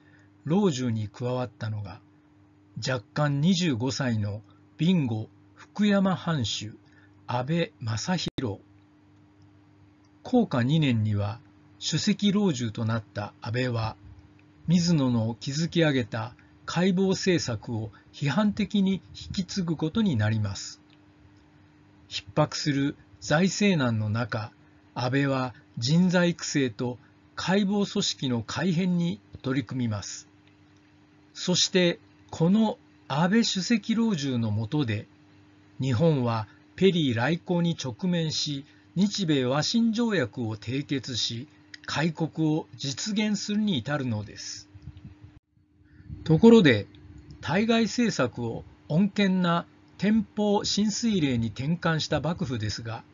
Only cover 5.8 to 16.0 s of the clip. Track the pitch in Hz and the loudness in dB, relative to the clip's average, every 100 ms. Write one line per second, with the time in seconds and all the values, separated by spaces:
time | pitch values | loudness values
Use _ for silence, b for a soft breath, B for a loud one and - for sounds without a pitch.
5.8 | 208 202 190 180 - 156 113 - 107 - | 2 4 2 0 -2 -2 -2 -6 -10 -14
6.8 | _ b b b - 123 127 170 - - | _ b b b -6 -4 -2 -2 -2 -6
7.8 | 110 113 - 180 - - 123 98 - - | -6 -6 -2 -4 -4 -6 -6 -6 -14 -20
8.8 | _ _ _ - - _ - - _ - | _ _ _ -20 -20 _ -20 -20 _ -20
9.8 | - _ _ _ - 247 226 135 120 160 | -20 _ _ _ 0 2 2 2 2 4
10.8 | 143 117 107 101 101 113 - - - - | 4 2 2 0 -2 -6 -14 -20 -20 -10
11.8 | - 156 208 196 202 196 196 123 120 110 | -4 -2 0 0 2 2 0 0 -4 -4
12.8 | 110 113 - - 101 - 120 120 127 113 | -2 -2 -6 -10 -12 -10 -6 -2 -2 -2
13.8 | 110 - - - - - - - - 180 | -4 -8 -18 -20 -20 -20 -20 -10 0 2
14.8 | 170 160 131 120 110 117 - 139 165 170 | 4 2 2 2 0 -4 -6 -4 -2 2
15.8 | 160 131 | 2 2